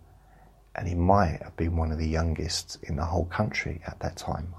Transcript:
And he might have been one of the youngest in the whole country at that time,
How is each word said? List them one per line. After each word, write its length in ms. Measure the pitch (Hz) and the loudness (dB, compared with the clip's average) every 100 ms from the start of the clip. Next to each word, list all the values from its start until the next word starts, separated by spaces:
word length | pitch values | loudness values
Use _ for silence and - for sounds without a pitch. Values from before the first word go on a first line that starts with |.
| - - - - - - - | -20 -20 -20 -20 -20 -20 -14
And 120 | - 92 | -6 -2
he 80 | |
might 460 | 87 87 101 90 76 | 4 6 6 6 0
have 140 | - - | -6 -4
been 180 | 85 | 0
one 160 | 85 80 | 2 0
of 80 | 78 | 0
the 80 | 80 | 0
youngest 720 | 80 82 78 80 - - - | 2 2 0 -2 -4 -6 -12
in 140 | - 76 | -6 -4
the 100 | 82 | 0
whole 180 | - | 0
country 560 | 87 - 107 - - 80 - | 0 0 0 -2 -4 -6 -10
at 120 | - | -6
that 160 | 92 - | -6 -6
time, 380 | - 85 85 | -6 -6 -6